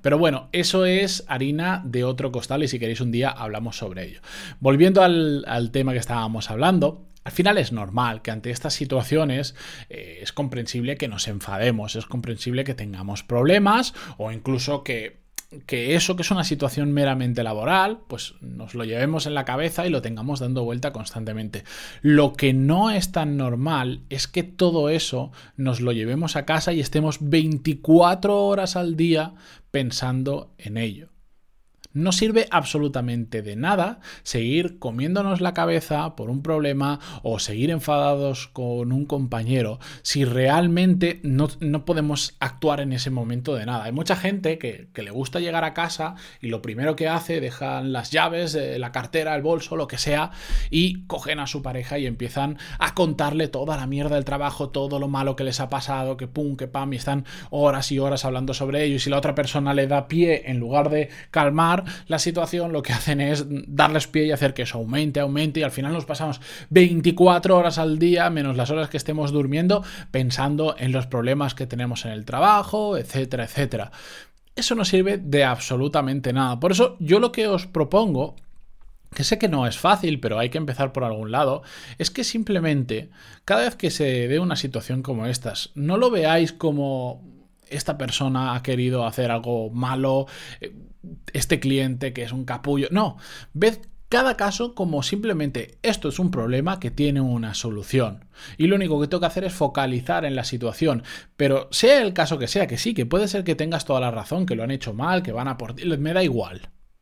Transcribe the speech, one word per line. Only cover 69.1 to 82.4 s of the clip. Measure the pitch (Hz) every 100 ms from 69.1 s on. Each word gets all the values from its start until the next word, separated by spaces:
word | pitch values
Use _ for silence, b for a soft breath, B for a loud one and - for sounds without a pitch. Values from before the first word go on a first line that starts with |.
| 156 147
durmiendo, | 147 139 143 175 202 190 B B
pensando | 131 127 127 139 147 156 -
en | 127
los | 127 127
problemas | 127 120 139 143 -
que | 127
tenemos | 120 123 117 117
en |
el | 110 107
trabajo, | 123 185 208 196 208 208 185
etcétera, | - 131 131 127 113
etcétera. | - 139 113 101 B B B B - _ -
Eso | 233 233
no | 185
sirve | 185 190 202
de | 185 143
absolutamente | 135 123 - 127 139 151 135 139 131
nada. | 127 131 123
Por | 170
eso | 185 247 247
yo | 156 190
lo | 240
que | 240 214
os | 190 -
propongo, | 170 151 190 220 135 151 - - - - - - - -
que | -
sé | 139 208
que | 214
no | 151 123
es | -
fácil, | 170 196 180 147
pero | 117 107
hay | 123
que | 156
empezar | 151 123 139
por | -
algún | 120 110 107
lado, | 120 147 143 B B B 123
es | 165
que | -
simplemente, | 240 226